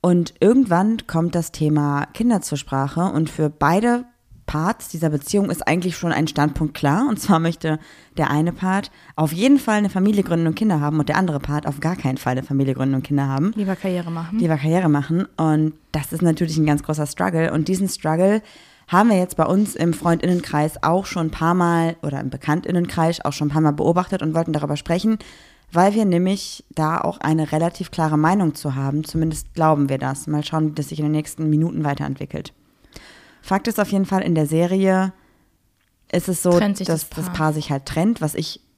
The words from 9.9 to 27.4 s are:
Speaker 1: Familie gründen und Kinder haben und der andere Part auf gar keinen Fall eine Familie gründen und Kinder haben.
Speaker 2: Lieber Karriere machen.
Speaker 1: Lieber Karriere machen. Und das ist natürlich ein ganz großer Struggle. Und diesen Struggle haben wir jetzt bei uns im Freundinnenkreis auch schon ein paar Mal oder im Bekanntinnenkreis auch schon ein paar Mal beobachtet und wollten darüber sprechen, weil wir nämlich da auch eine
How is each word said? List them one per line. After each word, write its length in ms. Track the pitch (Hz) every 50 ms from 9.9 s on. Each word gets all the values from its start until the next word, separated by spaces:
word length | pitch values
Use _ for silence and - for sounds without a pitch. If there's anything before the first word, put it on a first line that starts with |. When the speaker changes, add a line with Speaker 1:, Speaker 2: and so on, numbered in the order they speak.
Speaker 1:
Familie 320 | - 190 190 208 214 202 190
gründen 240 | 180 170 165 165 165
und 80 | 160
Kinder 260 | - 220 220 185 151
haben 160 | 147 147 151 156
und 80 | 147 -
der 100 | 156 170
andere 220 | 190 175 151 139
Part 280 | 135 - 147 147 - 147
auf 120 | 143 143
gar 140 | - 156 180
keinen 220 | - - 135 131 127
Fall 140 | - 135
eine 100 | 127 127 127
Familie 300 | - 139 139 135 135 131
gründen 220 | 127 131 135 135
und 80 | 131 131
Kinder 240 | - 147 139 139 135
haben. 240 | 135 135 151 196 220
Speaker 2:
Lieber 200 | 214 208 190 190
Karriere 340 | 170 - 196 180 180 170 170
machen. 300 | 170 165 170 165 190 220
Speaker 1:
Lieber 180 | 226 165 160 147
Karriere 320 | 135 156 165 180 185 165
machen. 380 | 147 143 139 - 165 175 190 - _ -
Und 360 | 160 160 156 151 156 156 156 - _ _
das 200 | - 151 143 -
ist 120 | - 165 175
natürlich 340 | 170 160 156 180 160 160 160
ein 80 | 156
ganz 160 | 151 147 147
großer 240 | - - 151 151 151
Struggle. 480 | 139 - - 180 190 170 160 165 165 -
Und 140 | 156 151 151
diesen 200 | 190 190 196 185
Struggle 540 | - - - 156 156 170 180 196 208 220 214 - - - - - - _ _ -
haben 220 | - 180 214 233
wir 80 | 214 185
jetzt 180 | 180 180 - -
bei 80 | 160
uns 300 | - 185 196 208 202 -
im 180 | - 165 170 165
Freundinnenkreis 880 | 151 - 170 170 165 - 175 180 175 151 - - 147 151 156 - -
auch 240 | - 151 165 185 190
schon 220 | - - 185 165 160
ein 40 |
paar 220 | - - 160 165 175
Mal 420 | 180 175 170 170 165 165 165 165 -
oder 180 | - 147 139 135
im 120 | 143 131
Bekanntinnenkreis 920 | 127 139 - - 147 175 - - 175 175 170 165 - - 160 165 170 - -
auch 100 | - 143
schon 160 | - 151 147
ein 20 |
paar 100 | 143 156
Mal 100 | 160 151 147
beobachtet 500 | 151 - - 170 180 180 - - 180 -
und 100 | 160 156
wollten 180 | 165 165 -
darüber 240 | 156 151 147 143 147
sprechen, 440 | 147 - - 170 185 185 220 220 208 - - - - - - - _ _ -
weil 220 | - 170 185 202 208
wir 100 | 220 220
nämlich 600 | 196 175 170 180 185 196 196 - - - - - _ -
da 240 | - 156 151 165 -
auch 220 | - 156 - -
eine 320 | - 147 156 160